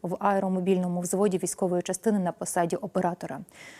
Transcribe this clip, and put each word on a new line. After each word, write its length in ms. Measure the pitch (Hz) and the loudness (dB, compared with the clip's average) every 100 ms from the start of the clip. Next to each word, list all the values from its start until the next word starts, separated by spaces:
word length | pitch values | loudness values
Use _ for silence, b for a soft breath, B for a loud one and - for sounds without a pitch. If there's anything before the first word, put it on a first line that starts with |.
в 140 | 180 180 | -4 0
аеромобільному 800 | 202 196 196 185 180 185 180 175 | 2 2 2 0 2 2 2 -2
взводі 380 | 175 185 208 185 | -2 2 2 2
військової 440 | - - 185 180 | -2 -2 0 0
частини 360 | 175 185 226 208 | -2 -2 2 2
на 140 | 175 | 0
посаді 440 | - 185 - 170 180 | -4 -4 0 0 0
оператора. 640 | - 190 180 175 165 139 - B B | -2 -2 -2 -2 -10 -10 -12 B B